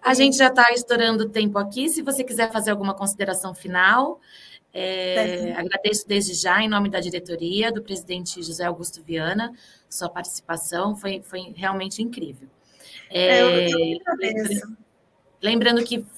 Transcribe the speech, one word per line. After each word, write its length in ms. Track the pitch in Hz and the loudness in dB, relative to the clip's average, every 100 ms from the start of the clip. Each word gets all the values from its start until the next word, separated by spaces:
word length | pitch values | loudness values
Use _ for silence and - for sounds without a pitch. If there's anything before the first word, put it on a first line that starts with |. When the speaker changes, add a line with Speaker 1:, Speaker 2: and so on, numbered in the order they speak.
Speaker 1:
A 120 | 247 | 2
Speaker 2:
Sim. 100 | 262 | 6
Speaker 1:
gente 140 | 277 269 | 4 6
já 120 | 262 | 6
tá 220 | 262 240 | 8 6
estourando 520 | 247 240 233 226 226 | 6 0 2 2 2
o 60 | 220 | -2
tempo 280 | 226 214 202 | 0 0 0
aqui. 320 | 202 240 302 | -2 -2 0
Se 120 | 320 | 0
você 220 | 277 277 | 2 0
quiser 280 | 254 226 226 | 0 0 0
fazer 200 | 226 214 | 0 0
alguma 220 | 202 196 | 0 -2
consideração 600 | 196 196 - 196 185 190 | -2 -4 -2 -2 -2 -4
final, 680 | 175 - 180 190 233 285 349 _ - - - _ | -6 -4 4 6 6 2 -4 _ -20 -20 -20 _
é, 420 | 180 185 185 185 185 | -8 -6 -4 -2 0
Speaker 2:
Certo. 440 | 214 180 175 170 | 0 -2 -4 -6
Speaker 1:
agradeço 480 | 175 196 208 208 - | -6 -4 -2 -2 0
desde 260 | 202 196 | 0 0
já, 280 | 175 190 190 | -2 2 2
em 80 | 220 | 2
nome 200 | 208 202 | 0 0
da 120 | 190 | -2
diretoria, 720 | 175 175 175 170 170 196 226 | -4 -8 -8 -6 -2 0 0
do 80 | 220 | -2
presidente 600 | - 190 - 180 175 185 | -6 -10 -6 -8 -8 -10
José 220 | 165 160 | -10 -4
Augusto 400 | 175 165 175 - | -4 -4 -8 -8
Viana, 480 | - 165 160 196 233 240 - - _ | -8 -4 -2 -2 -4 -10 -20 -20 _
sua 180 | - 175 | -8 -6
participação 880 | 180 175 - - 165 - 175 202 208 | -8 -8 -10 -6 -2 0 0 -2 -2
foi, 260 | 196 190 | -6 -6
foi 280 | - 185 185 | -8 -12 -12
realmente 480 | 180 190 190 190 190 | -6 -4 -4 -6 -6
incrível. 460 | 233 - 151 131 - _ _ _ - - - | -6 -6 -10 -12 -20 _ _ _ -20 -20 -6
Speaker 2:
É, 320 | 180 180 180 | 0 4 6
eu, 80 | 175 | 6
eu 100 | 175 | 4
Speaker 1:
É, 60 | 175 | 2
Speaker 2:
que 360 | 170 165 170 359 | 2 0 -2 -4
agradeço. 480 | - - 220 214 | -4 -2 -2 -2
Speaker 1:
lembra-, 240 | 202 214 - _ _ _ _ _ _ | -2 -4 -18 _ _ _ _ _ _
lembrando 420 | 202 233 240 240 | 0 4 4 4
que 220 | 233 240 214 | 0 -4 -6